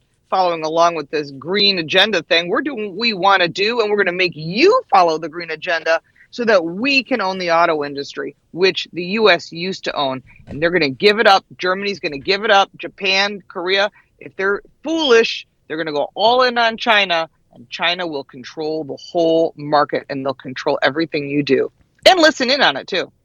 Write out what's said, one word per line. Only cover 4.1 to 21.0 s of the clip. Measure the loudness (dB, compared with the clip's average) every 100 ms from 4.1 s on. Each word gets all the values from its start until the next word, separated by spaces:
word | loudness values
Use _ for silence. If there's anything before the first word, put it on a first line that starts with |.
make | 0 -2 -4
you | -6 0 2 2 2
follow | 2 4 0
the | -6
green | -10 -10
agenda | -8 -4 -2 0 -2 _ _ _
so | -6 2
that | 2 2
we | -4 0 0
can | 0 -2
own | -2 -4
the | 0
auto | 4 4 2
industry, | -4 -8 -10 -10 -10 -12 _
which | 0 0 0 -6
the | -8 -4
U | 2 4
S | 2 0
used | -8 -8 -6
to | -6 -4
own." | -4 -4 -12 -20 -14
And | -4
they're | 0
gonna | 2 0
give | 2 2 4
it | 4
up. | 4 2 -6
Germany's | -4 -4 -4 -6
gonna | -6 -6
give | -4 -2
it | 2
up. | 2 2 -4
Japan, | -14 -8 -2 0 -2 -4 -12
Korea, | -8 -2 0 -2 _ _ _
if | -16 -6
they're | -4 -4 -8 _
foolish, | -6 -2 4 4 2 -4 -14 _ -10
they're | -8
gonna | -4
go | -4 -4 0
all | 2 4
in | 2 2
on | -2 0
China, | 2 2 2 -2 -4 _ _
and | -20 -16
China | -4 -2 -2 -4
will | -6
control | -10 -16 -16 -8 -6 -6
the | -8 -12
whole | -6 0 2 4 2 -2
market, | 0 2 2 -2 -4
and | -6 -6
they'll |
control | -6 -10 -6 -2 0
everything | 0 0